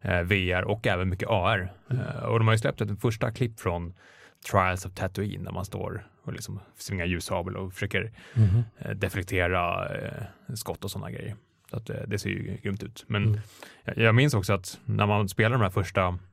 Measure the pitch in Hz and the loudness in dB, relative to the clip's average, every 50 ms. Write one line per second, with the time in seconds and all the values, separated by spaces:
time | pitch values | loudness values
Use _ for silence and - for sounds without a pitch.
0 | - 101 92 87 87 90 104 98 92 90 90 90 - - 101 104 - 120 95 90 | 0 2 0 2 4 4 2 4 4 2 2 0 2 0 -2 0 2 0 2 2
1 | 92 92 90 - 113 107 110 98 87 101 113 95 90 92 - - _ - 127 127 | 2 0 0 -2 0 2 2 2 4 2 2 2 -2 -4 -10 -14 _ -4 -4 -4
2 | - - - - - 113 113 113 113 110 113 110 - 139 - - 110 104 104 - | -2 -4 -6 -6 -4 0 2 4 6 6 4 4 2 0 0 -2 -4 -4 -4 -2
3 | - 120 113 - 131 117 110 - 123 117 113 - - 95 85 87 87 87 92 _ | 0 -2 0 0 -2 -4 0 -2 -2 -4 -4 -4 -2 -2 -2 -2 -4 -6 -10 _
4 | - - - - - - _ _ - - - 98 92 92 92 90 - 92 92 - | -20 -20 -20 -20 -20 -20 _ _ -6 4 4 6 6 6 2 0 -4 -8 -6 -4
5 | 98 95 - 95 101 104 95 95 95 95 95 90 95 107 - 95 95 - - - | -4 -4 -2 -2 -4 -4 -4 -6 -8 -6 -6 -6 -6 -6 -6 -6 -6 -6 -6 -10
6 | - - _ _ _ - - - - - 101 98 - - _ - - - 101 90 | -12 -14 _ _ _ -10 -10 -8 -8 -8 -10 -10 -12 -16 _ -16 -8 -6 -4 -2
7 | 85 87 90 85 - - 98 90 87 95 98 95 95 92 - - 101 101 - 95 | 0 0 0 -2 -2 -2 -2 -2 -2 -4 -6 -6 -8 -8 -6 -6 -4 -2 -2 -2
8 | 92 110 - - - - - 117 110 95 95 117 117 - _ - - - 104 98 | -2 -4 -10 -16 -20 -2 4 4 6 6 6 4 2 0 _ -10 -6 -6 -2 -2
9 | 101 95 - 98 90 - - 90 87 87 92 90 87 87 90 90 95 - 98 98 | -2 -2 -2 -4 -4 0 0 2 2 2 2 2 2 0 -2 -2 -4 -4 -6 -6
10 | - - - - 104 - - _ _ - 123 110 - - 82 - - 98 - 98 | -6 -6 -8 -8 -12 -12 -14 _ _ -10 -10 -8 -6 -8 -8 -6 -6 -8 -8 -8
11 | 98 - - - - 107 104 - _ _ _ _ _ - - 113 110 - - - | -8 -8 -10 -8 -10 -10 -12 -12 _ _ _ _ _ -10 -10 -10 -8 -8 -8 -8
12 | - 104 104 101 - 101 98 95 - - 95 98 - 104 98 107 101 - - - | -6 -4 -6 -4 -2 -4 -4 -4 -6 -8 -8 -6 -4 -6 -6 -4 -8 -12 -12 -16
13 | - - 113 104 104 113 107 107 107 - - - - - - - _ - - - | -8 -4 -2 2 2 2 2 0 -2 -12 -18 -20 -20 -20 -20 -12 _ -8 0 4
14 | 113 113 110 120 139 147 131 104 92 - 101 92 92 - - - - - 107 101 | 4 6 6 6 6 6 4 2 2 2 0 0 0 -8 -14 -10 -6 -2 0 2
15 | 104 104 104 104 104 98 - - 110 110 123 127 107 92 - 104 95 - - 98 | 4 4 4 2 2 0 2 2 4 4 4 4 2 2 2 0 -2 2 2 2
16 | 92 90 90 87 - - | 2 2 0 -4 -10 -16